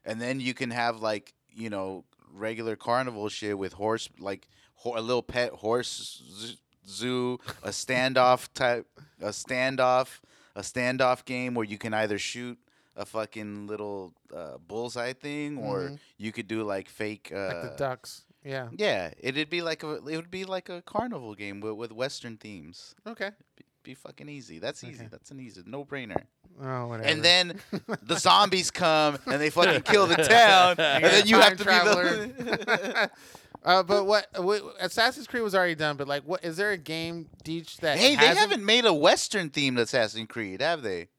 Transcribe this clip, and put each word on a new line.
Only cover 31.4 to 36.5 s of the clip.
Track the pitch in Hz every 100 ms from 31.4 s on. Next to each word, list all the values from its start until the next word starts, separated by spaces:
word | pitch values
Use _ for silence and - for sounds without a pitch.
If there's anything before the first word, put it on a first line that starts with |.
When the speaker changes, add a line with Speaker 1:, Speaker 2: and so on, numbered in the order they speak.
Speaker 1:
have | 208 190
Speaker 2:
time | 196 185
Speaker 1:
to | 190 185 180 - 254
be | 262
the | 240 214
Speaker 2:
traveler. | 208 226 196 240 202
<laughs> | - - - _ -
Uh, | 156 185
but | 175 202
what, | 196 214 - 196
what, | 180 208 - 190
Assassin's | 185 - 233 262 233
Creed | 247
was | 220
already | 190 175
done, | 156 151 143
but, | 139
like, | 143
what, | 139 180
is | 170